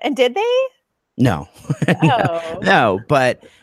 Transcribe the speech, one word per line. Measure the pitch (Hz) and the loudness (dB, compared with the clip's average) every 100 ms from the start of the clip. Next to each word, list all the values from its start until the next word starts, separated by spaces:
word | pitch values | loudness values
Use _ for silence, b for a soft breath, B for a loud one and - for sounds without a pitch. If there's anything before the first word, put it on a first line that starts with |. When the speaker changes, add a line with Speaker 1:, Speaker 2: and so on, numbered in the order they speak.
Speaker 1:
And | - 262 | -6 0
did | 247 254 | 0 0
they? | 466 494 523 - _ _ _ - | 0 0 -2 -8 _ _ _ 0
Speaker 2:
No. | 123 80 - | 0 0 -6
<laughs> | - - 151 - 180 | -14 -10 -4 -2 2
No. | 170 240 185 170 | 2 2 0 -4
Speaker 1:
Oh. | 165 170 | -8 -6
Speaker 2:
No, | 190 185 120 95 - | 0 2 2 0 0
but | 139 127 - B B | 2 2 -2 B B